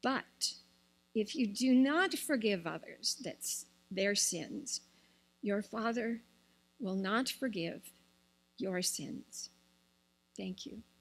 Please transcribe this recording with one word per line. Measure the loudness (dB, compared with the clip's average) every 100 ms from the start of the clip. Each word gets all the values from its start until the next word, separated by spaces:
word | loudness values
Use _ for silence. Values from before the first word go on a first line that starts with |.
But | 2 0 -4 _ -4 -4 -18 _ _ _ _
if | -2 -2
you | 0 0
do | 2 6
not | 8 8 6 2 0
forgive | 0 2 2 2 -2
others | -6 -10 -6 -4 -2
that's | -6 -8 -6 -6 -8 _ _
their | 0 2
sins, | 4 2 0 -4 -8 -6 -8 -10 _ _ _ _ _
your | -2 -2
Father | -2 -4 -2 0 -2 -4 -8 _ _ _ _ _
will | -2 0
not | 2 2 0
forgive | -2 -4 -2 -4 -6 -12 -20 _ _ _ _ _ -6
your | -2 0
sins." | 0 -2 -8 -10 -12 -14 -14 _ _ _ _ _ _ _ _ -8
Thank | -8 -6 -10
you. | -12 -16 _